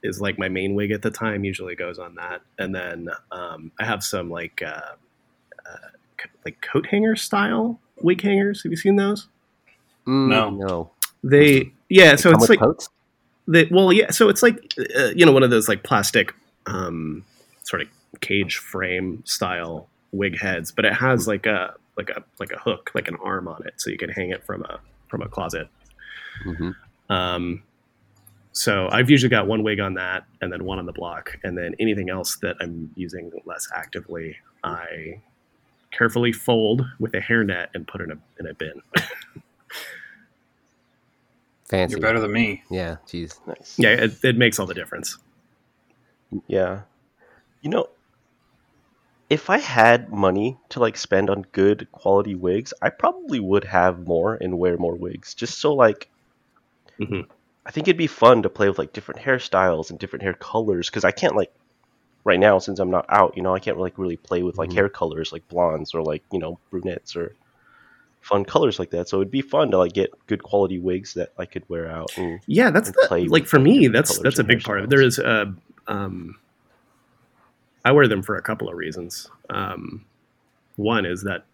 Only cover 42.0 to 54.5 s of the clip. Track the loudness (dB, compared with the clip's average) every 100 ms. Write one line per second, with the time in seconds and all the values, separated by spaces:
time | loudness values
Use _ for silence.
42 | 0 0 0 0 0 -2 _ -6 -6 -10
43 | _ -12 -12 -14 -16 -16 -16 0 4 4
44 | 2 0 0 4 2 2 -6 -8 -10 -12
45 | -12 -14 _ _ _ _ _ _ _ _
46 | _ _ _ -14 -4 -2 -2 -4 -14 _
47 | _ _ _ _ _ _ -4 -2 -4 _
48 | _ _ _ _ _ _ _ _ _ _
49 | _ _ _ -4 2 0 0 6 8 6
50 | 2 0 2 2 -2 -4 _ 0 0 0
51 | -2 0 2 -2 -4 2 2 2 -4 -6
52 | 2 2 2 -4 -2 -2 -4 -4 -4 0
53 | -2 -2 -6 -4 2 0 2 2 2 0
54 | -2 0 0 -2 -4